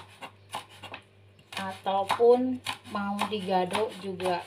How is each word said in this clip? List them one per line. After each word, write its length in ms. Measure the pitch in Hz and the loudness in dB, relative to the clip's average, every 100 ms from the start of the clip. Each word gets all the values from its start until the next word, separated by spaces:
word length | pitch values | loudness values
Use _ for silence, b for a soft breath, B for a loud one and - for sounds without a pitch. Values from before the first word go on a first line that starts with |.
| - - - - - - - - - - - - - - - - | -10 -18 -20 -20 -14 -14 -14 -18 -18 -18 -20 -20 -20 -20 -14 -8
Ataupun 1040 | 190 190 190 196 196 - 233 247 254 254 - - - | -8 -6 -2 0 0 4 8 8 6 -2 -8 -12 -8
mau 240 | 208 202 202 208 | -6 -4 -2 -2
digado 640 | 214 185 185 180 196 220 190 | -2 2 2 2 0 -4 -4
juga 400 | 196 180 185 175 | -10 -4 -2 -2